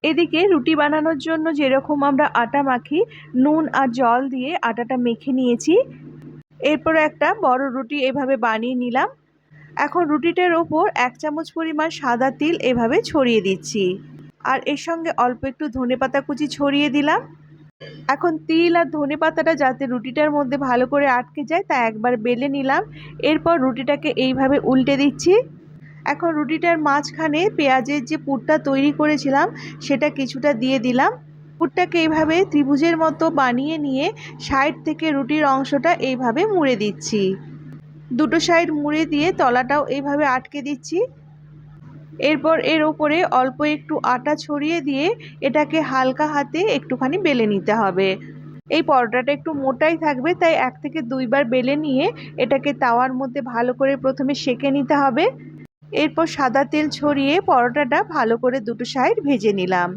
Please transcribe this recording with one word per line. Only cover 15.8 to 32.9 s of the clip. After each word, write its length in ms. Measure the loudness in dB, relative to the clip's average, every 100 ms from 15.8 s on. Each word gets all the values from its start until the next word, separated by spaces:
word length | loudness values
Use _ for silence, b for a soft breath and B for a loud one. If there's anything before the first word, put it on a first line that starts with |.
| -2 -2 0 -2
কুচি 260 | -4 -4 -4
ছড়িয়ে 400 | -2 0 2 2
দিলাম। 300 | 2 2 0 -4 -20 -20 -20 -20 _ -20 -10 -4
এখন 240 | 0 0 -2
তিল 280 | 0 2 4 4
আর 100 | 2
ধনেপাতাটা 640 | -2 -2 0 0 2 0
যাতে 300 | 2 0 0
রুটিটার 460 | -4 -4 -4 0 2
মধ্যে 260 | 2 0 -2
ভালো 260 | 0 2 2
করে 200 | 2 2
আটকে 340 | 2 -2 -10
যায়, 200 | -2 -2 0
তা 80 | 0
একবার 280 | 0 0 0 0
বেলে 320 | 0 0 -2
নিলাম। 340 | -2 0 0 -2 B B B
এরপর 320 | 0 2 2 2
রুটিটাকে 520 | 2 0 -2 -2 -2 0
এইভাবে 400 | 0 2 2 2
উল্টে 320 | 4 4 4 4
দিচ্ছি। 380 | 2 2 4 4 2 -14 -20 -20 B B -4
এখন 240 | -2 0
রুটিটার 440 | 0 -2 0 2 2
মাঝখানে 600 | 2 0 -2 -4 -2 2 0
পেঁয়াজের 460 | 2 2 2 2 -4
যে 120 | -2 -6
পুরটা 360 | -2 -4 0 0
তৈরি 320 | 2 2 2
করেছিলাম, 540 | 2 0 2 2 2 0 -4 B B
সেটা 280 | -2 0 0
কিছুটা 400 | -2 -6 -2 0
দিয়ে 240 | 0 0 0
দিলাম। 320 | 2 2 2 0 -16 -20 -20
পুরটাকে 420 | -4 -2 0 0 2
এইভাবে 380 | 2 2 2 2 2
ত্রিভুজের 480 | 2 2 2 2